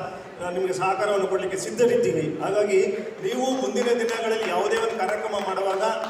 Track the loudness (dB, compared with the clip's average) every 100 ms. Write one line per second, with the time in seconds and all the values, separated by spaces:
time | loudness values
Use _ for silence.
0 | -6 -10 -14 -10 -6 -2 -2 0 0 0
1 | 2 2 2 0 0 -4 -4 2 4 6
2 | 4 2 0 -2 0 2 4 4 4 0
3 | -6 -6 -4 -2 0 0 0 0 2 2
4 | 0 0 0 0 0 0 0 0 0 0
5 | -2 -2 -2 -4 -2 -2 0 0 0 -2
6 | -4